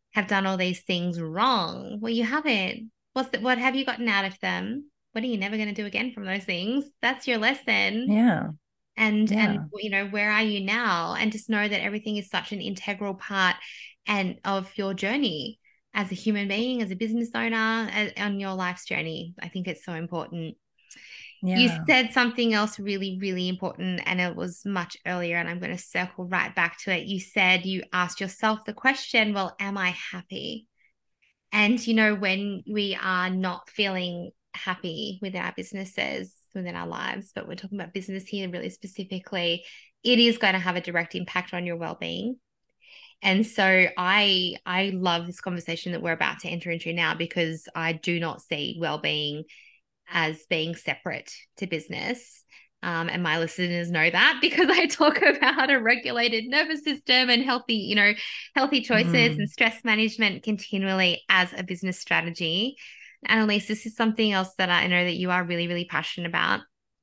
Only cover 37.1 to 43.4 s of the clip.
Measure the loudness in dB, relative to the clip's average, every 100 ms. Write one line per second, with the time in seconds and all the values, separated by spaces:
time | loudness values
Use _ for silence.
37.1 | -8 -10 -12 -12 -12 -10 -10 -8 -10 -8
38.1 | -10 -8 -8 -6 -6 -8 -10 -12 -10 -8
39.1 | -10 -6 -2 0 -2 -6 -20 -20 _ 4
40.1 | 8 8 6 4 2 0 -2 0 -2 -2
41.1 | -4 -2 -4 -2 -4 -4 -4 -6 -6 -6
42.1 | -4 -6 -6 _ _ _ _ _ -20 -20
43.1 | _ 2 4